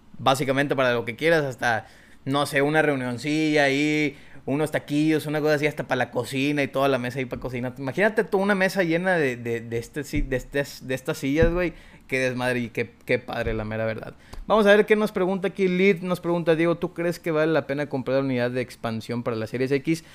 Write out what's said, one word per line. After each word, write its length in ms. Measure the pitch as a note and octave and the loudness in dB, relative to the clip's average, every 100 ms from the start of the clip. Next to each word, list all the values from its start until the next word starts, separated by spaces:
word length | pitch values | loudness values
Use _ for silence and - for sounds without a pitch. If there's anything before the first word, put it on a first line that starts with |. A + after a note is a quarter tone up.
| - - | -20 -2
básicamente 580 | A#2+ C3+ C3+ C3+ C#3+ C3+ | 0 2 2 0 2 2
para 180 | B2+ | 2
lo 120 | A#2+ A#2 | 2 -2
que 100 | A2+ | -2
quieras, 280 | D#3 E3 | 2 2
hasta, 420 | C#3+ A#2+ B2 A2 - - - - C3+ | 2 -2 -2 -2 -4 -18 -20 -12 -4
no 220 | C#3 C#3+ | -2 0
sé, 160 | C#3+ | 0
una 180 | C#3+ D#3 | 2 4
reunioncilla 840 | D3 C#3 B2 B2 D3 D#3 D#3 D3+ C#3 | 2 2 -2 -4 -2 0 2 4 4
ahí, 500 | C3+ D3+ D3+ D3 - - - - | 2 2 2 0 -4 -18 -10 -4
unos 260 | C#3+ D3+ | -2 -2
taquillos, 540 | D3+ - C#3+ D#3 D3+ D3+ | -4 -2 0 2 2 0
una 140 | D3+ | -2
cosa 160 | D3+ D3 | 2 2
así, 100 | D3 | 0
hasta 220 | C#3+ C3 | -2 -2
para 120 | B2+ | -2
la 120 | B2 | -2
cocina 500 | B2+ A#2 C3+ C#3 D3 | -4 -4 -2 0 0
y 60 | C#3 | 0
toda 200 | C3+ C#3 | 0 2
la 100 | C3 | 0
mesa 180 | B2 C3 | -2 -6
ahí 80 | B2+ | -6
para 160 | B2+ | -8
cocinar. 320 | C3+ B2 B2 B2 | -8 -6 -8 -6
Imagínate 480 | C3+ D3 A3 G#3+ F#3+ | -6 0 0 2 0
tú 120 | G3 | 0
una 160 | G3 | 2
mesa 300 | G3 F#3+ F#3+ | 2 0 0
llena 320 | F3 E3 F#3 F3 | 0 0 2 2
de, 220 | C#3 A#2+ | 0 -2
de, 240 | A#2 A#2 | -4 -6
de, 160 | A#2 A#2 | -4 -8
este, 260 | A#2 D3+ | -6 -10
si-, 180 | C3+ D3 | -6 -4
de, 140 | C#3 B2+ | -2 -4
este, 280 | - C#3 C#3 - | -4 -4 -4 -8
de 120 | C3 | -6
estas 240 | C3 - D#3+ | -6 -4 -4
sillas, 340 | C#3 D3 E3 | 0 4 4
güey. 220 | E3+ F3 - - - - | 2 -2 -6 -20 -20 -4
Qué 140 | C3 | -2
desmadre 400 | C3 B2 B2 B2 | 0 0 -2 -2
y 100 | A#2 | -2
qué, 220 | - A2+ - - | -4 -6 -6 -2
qué 120 | B2+ | -2
padre, 360 | - A#2+ A2+ | -2 -4 -2
la 100 | A2 | -4
mera 220 | G#2+ A2 A2 | -4 -4 -4
verdad. 280 | A2 - - - - - | -4 -10 -16 -16 -10 0
Vamos 200 | G#3+ G3+ | 4 6
a 100 | G#3 | 6
ver 100 | G#3 | 6
qué 120 | G#3+ | 4
nos 160 | G#3+ | 2
pregunta 340 | G3+ F#3 F#3+ F#3+ | 0 0 0 -4
aquí. 220 | G3 F#3+ | 0 0
Lid 320 | F3+ G3 F3 | 4 4 4
nos 180 | F3+ F3 | 0 -2
pregunta, 340 | E3+ F3 E3 D#3+ | 0 0 2 4
Diego, 200 | E3+ E3 | 4 2
¿tú 180 | E3+ | -2
crees 240 | - F3 E3 | -2 -4 -2
que 140 | F3 | -2
vale 220 | D3+ D#3+ | 0 2
la 120 | D#3 C3+ | 2 0
pena 220 | C#3 C#3+ | -4 -4
comprar 300 | C3+ A#2+ C3+ | -4 0 0
la 60 | |
unidad 280 | C3+ B2 A#2+ | 0 0 -2
de 80 | B2+ | -2
expansión 640 | A#2 - A#2 A2 - A#2 | -6 -6 -6 -6 -6 -6
para 140 | A#2+ A2+ | -4 -4
la 100 | A2 | -4
Series 240 | B2 C3 | -2 0
X? 320 | C#3 D3 E3 - | 0 0 -4 -6